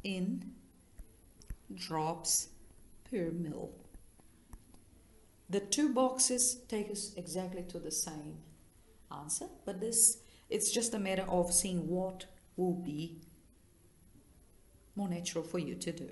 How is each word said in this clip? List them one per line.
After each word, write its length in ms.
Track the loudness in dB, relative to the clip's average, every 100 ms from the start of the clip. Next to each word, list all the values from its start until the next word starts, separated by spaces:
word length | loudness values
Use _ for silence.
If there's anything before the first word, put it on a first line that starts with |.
in 500 | -2 0 0 -2 -6 -16 -20 -20 -20 -18 -18 -18 -20 -20 -12 -12 -10
drops 720 | -10 -2 0 0 0 2 0 0 -14 -20 -20 -20 -20 -4
per 220 | 0 0
mil. 400 | 0 -2 -4 -8 -12 -18 -20 -20 -20 -20 -20 -18 -18 -18 -20 -20 -20 -20 -20 -20 -20 -2
The 120 | -2
two 320 | 0 4 4
boxes 640 | 6 4 4 2 4 2 0 -4
take 220 | -4 -2
us 220 | -4 -6 -8
exactly 460 | -4 -4 -4 -6 -8
to 100 | -8
the 120 | -4
same 480 | -4 -4 -6 -10 -12 -16 -20 -20 -20 -20 -20 -14 -12
answer, 300 | -4 -4 -4 -8
but 160 | -8 -4
this, 380 | 0 6 6 6 -10 -20 -2
it's 220 | 2 2
just 220 | 2 2
a 40 | 0
matter 260 | 2 2 4
of 240 | 4 6
seeing 360 | 4 4 0 0
what 380 | 0 -2 -6 -14 -18 -12 0
will 180 | 2
be 460 | 2 -2 -4 -6 -8 -18 -20 -20 -20 -20 -20 -20 -20 -20 -20 -20 -20 -20 -20 -20 -20 -12 -4
more 120 | -2
natural 360 | -2 -2 -2
for 140 | -2 -2
you 180 | -2 -4
to 160 | -4
do. 160 | -6 -8